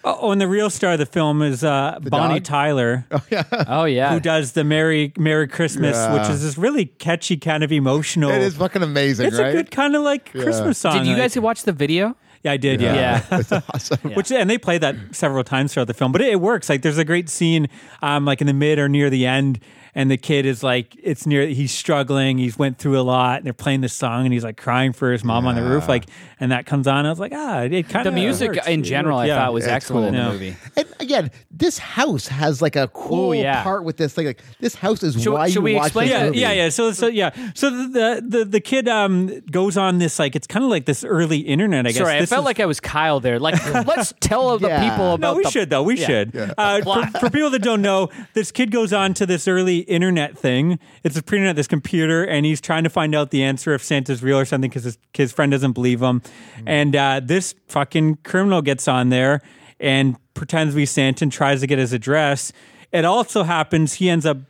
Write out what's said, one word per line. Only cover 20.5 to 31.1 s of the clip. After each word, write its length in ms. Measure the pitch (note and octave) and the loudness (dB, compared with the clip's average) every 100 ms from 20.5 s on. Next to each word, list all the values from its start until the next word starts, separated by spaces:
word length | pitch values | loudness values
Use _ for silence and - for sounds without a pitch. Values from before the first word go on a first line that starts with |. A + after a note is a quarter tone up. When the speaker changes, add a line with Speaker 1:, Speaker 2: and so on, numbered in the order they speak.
| A#2+ | 0
Speaker 1:
like, 320 | C3+ B2 A#2 - | 0 0 -2 -8
it's 240 | F#3+ D3 D#3 | -6 -4 0
near, 220 | C#3+ D3+ | 2 2
he's 240 | C3 C3+ | -2 -4
struggling, 680 | - - D3 C3 C3+ C3+ B2+ | -4 0 0 2 0 0 0
he's 200 | B2+ A2 | -2 -2
went 180 | C#3 B2+ | -4 -2
through 220 | D3 C3+ | 0 0
a 20 | |
lot, 360 | B2+ B2+ B2+ C3+ | 2 2 0 -2
and 80 | C3+ | -6
they're 80 | |
playing 280 | A#2 C#3+ C3+ | -6 -2 0
this 120 | B2+ | -2
song, 320 | - B2+ A#2 C3 | -4 -4 0 0
and 80 | |
he's, 100 | B2 | 0
like, 120 | A2+ G#2+ | -4 -8
crying 360 | - B2 C3 | -2 0 0
for 180 | A#2+ B2+ | 0 -2
his 120 | B2 | 0
mom 240 | A#2 A#2 B2+ | 0 0 0
on 80 | A#2 | 0
the 80 | |
roof, 200 | B2 C#3+ C#3+ | 0 0 2
Speaker 2:
Yeah. 40 | |
Speaker 1:
like, 160 | B2 - - - - | 0 -2 -20 -20 -6
and 120 | B2+ | -2
that 140 | B2+ B2+ | -2 -2
comes 220 | C#3+ C3+ | -2 2
on, 180 | C#3 D3 | 0 0
I 40 | |
was 100 | E3 | -4
like, 140 | G3+ C#4+ | -8 -8
"Ah, 260 | D4 D#3+ | -4 -4
it 100 | B2 F3+ E3 | -2 -2 -2
kinda 140 | - | -2
Speaker 3:
The 80 | F#3 | -2
music 440 | F3 G3+ C4+ A#3 F3 | 0 0 0 -2 -2
Speaker 1:
hurts." 120 | E3 | 0
Speaker 3:
in 160 | D#3+ | -2
general, 340 | - C#3 D3+ C3+ | 0 -2 0 0
I 80 | A#2 | 0
Speaker 1:
Yeah. 140 | C#3 | 0
Speaker 3:
thought 140 | B2+ | 0
was 100 | A#2 A#2 | 0 -2
Speaker 2:
Yeah, 40 | |
it's 60 | B2+ | -2
Speaker 3:
excellent 260 | - B2+ | -2 0
Speaker 2:
cool. 60 | G#2+ | 0
Speaker 3:
in 60 | |
the 60 | B2+ A#2+ | 0 -2
Speaker 1:
Yeah. 40 | |
Speaker 3:
movie. 240 | G2+ F#2+ F2+ - - | -4 -8 -12 -6 -4
Speaker 2:
And 100 | D4+ - | -4 -8
again, 320 | C4 | -2